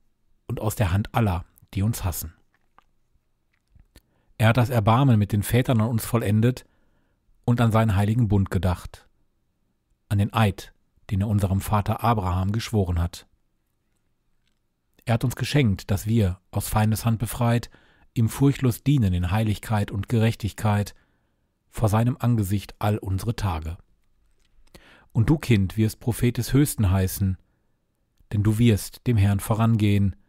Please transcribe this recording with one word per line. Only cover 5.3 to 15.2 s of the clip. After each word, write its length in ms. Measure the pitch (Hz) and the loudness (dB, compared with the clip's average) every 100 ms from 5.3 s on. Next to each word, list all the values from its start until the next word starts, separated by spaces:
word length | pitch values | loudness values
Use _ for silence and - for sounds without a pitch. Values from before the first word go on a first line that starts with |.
den 120 | 104 | 0
Vätern 380 | - 120 - 113 | 2 0 2 0
an 80 | 110 | 0
uns 160 | 117 - | -2 -2
vollendet 600 | 120 110 107 117 123 - _ _ _ _ _ _ _ - | -2 0 2 2 0 -12 _ _ _ _ _ _ _ -2
und 160 | 120 | 2
an 100 | 117 | 2
seinen 240 | 110 113 95 | 2 2 2
heiligen 340 | 104 117 110 | 0 2 2
Bund 220 | 101 98 | 2 0
gedacht, 560 | 92 92 87 - - _ _ _ _ _ _ _ _ _ _ _ | 0 -2 -2 -8 -18 _ _ _ _ _ _ _ _ _ _ _
an 100 | 101 | -2
den 160 | 104 | 0
Eid, 400 | 110 107 - - _ _ _ - | 2 0 0 -14 _ _ _ -6
den 100 | 98 | -2
er 60 | 107 | 0
unserem 340 | 104 95 98 | 0 0 -2
Vater 420 | - 104 98 110 | 0 -2 0 -2
Abraham 480 | 117 110 92 90 95 | 0 0 -2 -2 -2
geschworen 480 | 113 - 110 90 85 | -4 -2 -2 0 -2
hat. 260 | 87 - - _ _ _ _ _ _ _ _ _ _ _ _ _ _ _ _ _ - | -4 -6 -20 _ _ _ _ _ _ _ _ _ _ _ _ _ _ _ _ _ -4
Er 100 | |
hat 80 | 113 | -2